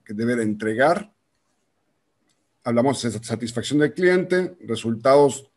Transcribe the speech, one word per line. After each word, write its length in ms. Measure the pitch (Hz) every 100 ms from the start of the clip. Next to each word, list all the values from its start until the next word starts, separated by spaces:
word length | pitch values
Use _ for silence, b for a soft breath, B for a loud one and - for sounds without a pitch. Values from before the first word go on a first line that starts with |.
que 120 | -
debe 200 | 104 117
de 100 | 120
entregar. 680 | 107 104 110 110 143 202 - _ _ _ _ _ _ _ _ _ _ _ _ _ _ _
Hablamos 380 | 127 117 135 123
de 80 | 120
satisfacción 680 | 107 - 110 117 117 107 147
del 120 | 147
cliente, 640 | 147 180 185 185 185 180 -
resultados 920 | 110 113 113 113 131 143 143 - -